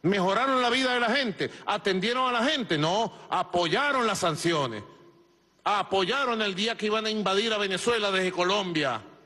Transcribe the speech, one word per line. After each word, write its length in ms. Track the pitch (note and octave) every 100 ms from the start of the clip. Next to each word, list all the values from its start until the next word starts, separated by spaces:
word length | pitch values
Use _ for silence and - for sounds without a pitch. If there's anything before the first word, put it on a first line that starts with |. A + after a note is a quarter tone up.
¿Mejoraron 580 | E3 G3+ F#3 G3+ C4+ B3+
la 80 | A#3+
vida 240 | B3+ C4
de 60 | B3
la 100 | A#3
gente? 400 | C4 B3 F3 C3+ - -
¿Atendieron 600 | G#3 G3+ F#3+ G#3 B3 B3+
a 20 |
la 140 | A#3+ B3
gente? 320 | D4+ G#3 D#3+
No, 340 | D#3 G3 A3+ - -
apoyaron 760 | F3+ F3 F3 F3 G3+ C#4+ C4+ A3+
las 140 | F#3+
sanciones. 640 | F3 D3+ E3+ D#3+ C3 G#2+ - - - - _ _ _ _ -
Apoyaron 760 | G3+ F#3 G3 F#3 C4 C4 A3+
el 140 | G#3 F#3
día 200 | A3 A3
que 120 | G#3+
iban 180 | G#3+ A3
a 40 |
invadir 440 | G#3+ F#3+ G3 A3+
a 40 | G#3+
Venezuela 540 | G3+ F3+ A#3+ A#3 G#3
desde 220 | F#3+ F#3
Colombia. 680 | F3 F3+ G3+ F#3 D#3+ C#3 A2+ - -